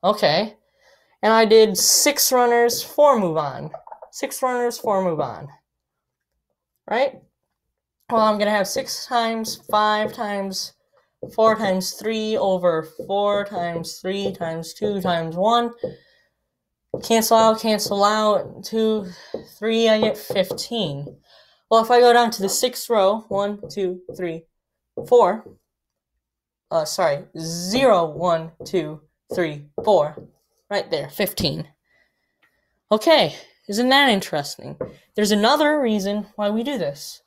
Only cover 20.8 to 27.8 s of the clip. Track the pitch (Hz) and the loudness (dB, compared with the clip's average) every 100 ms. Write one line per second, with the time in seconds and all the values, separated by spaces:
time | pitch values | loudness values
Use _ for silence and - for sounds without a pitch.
20.8 | 180 143 143 - _ _ _ _ _ 226 | -6 -6 -12 -16 _ _ _ _ _ 2
21.8 | 226 247 240 240 233 226 190 - 247 247 | 6 6 8 6 4 0 -4 -2 -2 -4
22.8 | - 226 190 220 - 196 202 208 - - | -2 2 2 2 -4 -4 -4 -6 -12 -6
23.8 | 185 180 - - 175 165 165 _ _ _ | -6 -6 -12 -8 -8 -8 _ _ _ _
24.8 | _ - - 160 160 220 - - _ _ | _ -14 4 6 6 2 -8 -20 _ _
25.8 | _ _ _ _ _ _ _ _ _ 170 | _ _ _ _ _ _ _ _ _ -4
26.8 | 151 - 170 143 - - 165 170 180 226 | -2 -2 0 0 -6 -12 -10 -8 -4 2